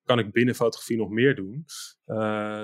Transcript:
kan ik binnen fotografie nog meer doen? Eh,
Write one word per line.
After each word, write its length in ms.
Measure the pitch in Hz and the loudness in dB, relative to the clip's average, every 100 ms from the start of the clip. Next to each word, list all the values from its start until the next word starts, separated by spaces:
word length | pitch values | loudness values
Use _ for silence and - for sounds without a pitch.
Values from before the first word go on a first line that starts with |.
kan 160 | - 123 | 2 2
ik 120 | 104 | 2
binnen 240 | 120 123 113 | 4 2 4
fotografie 420 | 117 - - 113 | 0 0 -4 -2
nog 120 | 98 | -2
meer 260 | 110 135 127 | 2 2 2
doen? 300 | 95 135 165 - - _ - | -4 -10 -14 -14 -16 _ -8
Eh, 580 | 110 107 107 107 107 | -4 -2 -2 -4 -6